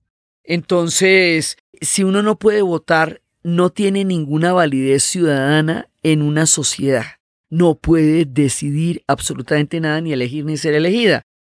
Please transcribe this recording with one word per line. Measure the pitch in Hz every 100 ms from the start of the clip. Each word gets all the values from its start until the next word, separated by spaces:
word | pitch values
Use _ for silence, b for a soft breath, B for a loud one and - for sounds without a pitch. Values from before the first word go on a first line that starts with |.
| _ _ _ _
Entonces, | - 170 - 175 170 - 190 190 180 160 - - _ _
si | - -
uno | 190 202
no | 214 208
puede | 214 208
votar, | 190 160 - 160 160 - _ _
no | 170 170 180
tiene | - 196 196 190
ninguna | 175 143 156 170
validez | 180 156 135 135 139
ciudadana | - 185 165 139 139 156 156 165 - _
en | 160 151
una | 147 151 160
sociedad. | - 135 - 139 123 110 - _ _ _
No | 160 170 151
puede | 156 165 151 160 147
decidir | 127 139 - 143 147 165 165 -
absolutamente | 139 - 131 120 151 147 165
nada, | 156 156
ni | 165
elegir, | 135 123 151 151
ni | 147
ser | 160
elegida. | 151 170 233 214 123 - _ _